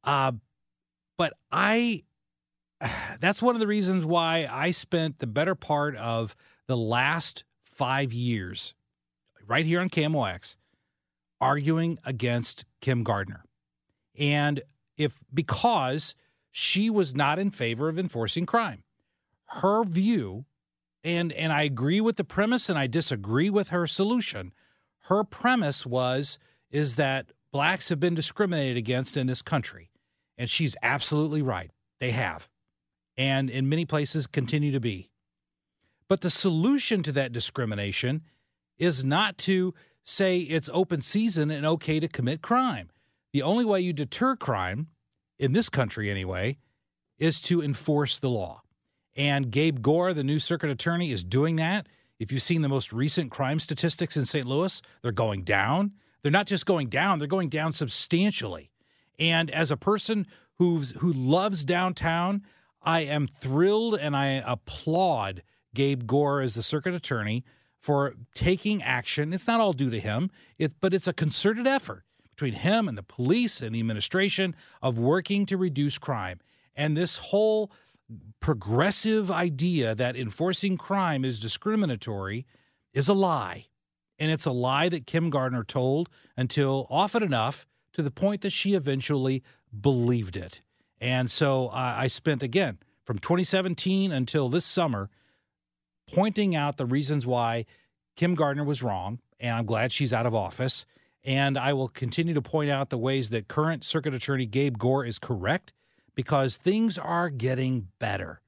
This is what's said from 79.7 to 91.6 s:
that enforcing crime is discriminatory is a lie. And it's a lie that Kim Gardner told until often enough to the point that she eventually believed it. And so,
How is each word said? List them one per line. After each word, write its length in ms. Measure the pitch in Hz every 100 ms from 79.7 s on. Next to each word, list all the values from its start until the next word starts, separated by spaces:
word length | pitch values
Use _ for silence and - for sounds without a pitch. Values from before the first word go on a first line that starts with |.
| 165 113
that 220 | 110 123 123
enforcing 600 | 117 - 175 185 196 185
crime 480 | - 196 180 143
is 140 | 131 110
discriminatory 1080 | 110 - 208 214 185 113 - 101 95 113 127 _ _ _ _
is 160 | 139 139
a 60 |
lie. 520 | 196 190 151 95 - - _ _ _ _ _
And 120 | 156
it's 140 | 160 -
a 60 |
lie 360 | 123 123 139 175
that 180 | 170 120
Kim 240 | 165 165
Gardner 320 | 143 131 123
told 460 | 107 139 127 143 170 _ _ -
until 520 | 127 - 135 135 127
often 320 | 139 202 240
enough 420 | 202 127 113 - - _ _
to 100 | -
the 80 | 143
point 300 | - 196 202
that 100 | 202
she 240 | - 196
eventually 680 | 196 143 135 131 143 131 131 - _ _ 107
believed 560 | 143 127 120 120 95 95
it. 260 | 82 - _ _ _ _
And 300 | 123 127 127
so, 380 | - 143 131